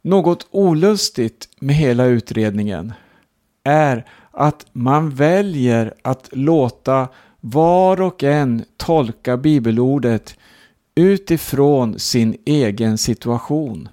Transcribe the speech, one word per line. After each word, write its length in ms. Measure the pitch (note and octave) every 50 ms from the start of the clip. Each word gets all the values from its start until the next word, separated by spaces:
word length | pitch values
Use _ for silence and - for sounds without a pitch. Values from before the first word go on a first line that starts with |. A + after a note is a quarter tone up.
Något 460 | - E3 F#3 G3 D#3+ E3+ F3 E3+ - _
olustigt 960 | - G3 G3 F#3+ D#3+ D3+ F3 G#3 G#3+ G3+ - - - - A#2 A2+ _ _ - _ _ _
med 160 | C#3 C3+ C#3+
hela 300 | D#3 D#3 C3 A#2+ A#2+ B2+
utredningen 880 | B2+ B2 A#2 - - A2+ A2+ A2 G#2+ G2 G#2 G#2 G#2 F#2+ D#2+ F2 A2+ G#2+ - _ _ _ _ _ _ _ _ _ _ _ _ _
är 420 | C#3 D3 D#3 D3+ C#3+ B2+ A2+ - - - - _ _
att 340 | - - C#3 D3+ D3 - - _
man 380 | _ A#2 A#2+ B2+ C#3 D3+ D#3+ D#3
väljer 840 | C3+ B2+ C#3+ D#3 F3+ G3 G3+ G3+ E3+ C#3+ B2 B2 A#2 A#2 A2+ A2 - _
att 280 | _ B2+ C3 - - -
låta 760 | - C3 C3+ D3+ E3 D#3 B2+ A#2+ - _ _ B2+ C3+ C3+ B2+ B2+ _ - _ _ _ _
var 640 | - A2+ A#2 D3+ D#3+ E3+ F3 F#3 F#3 F#3 F#3+ F3+
och 220 | F#3 F3+ - - C#3+
en 420 | C#3 D3 D3+ C#3+ B2+ A#2 A2+ G#2+ _ _
tolka 600 | - - - E3 D#3+ C3 A2 A2+ _ - B2+ B2
bibelordet 1000 | B2 C3+ D#3 D#3 C#3 A2+ A2+ A2 A#2 B2 C3 C#3 C#3+ B2 A#2+ A2+ G#2 _ - - _ _ _ _ _ _ _ _ _ _ _ _
utifrån 1040 | D#3 E3+ F#3+ G3 F#3+ G3 - E3+ D3+ - - - C3 C#3 C#3+ D3 C3 B2 A2 - -
sin 380 | - - - B2 A2+ A2 - - _
egen 520 | C#3+ D3+ D3 B2+ G#2 G2+ G2+ A2+ A2 A2
situation 920 | A2 - - A2+ - - A#2+ A#2 A#2 - - D3 D#3 D#3 B2+ G#2+ D#2+ - -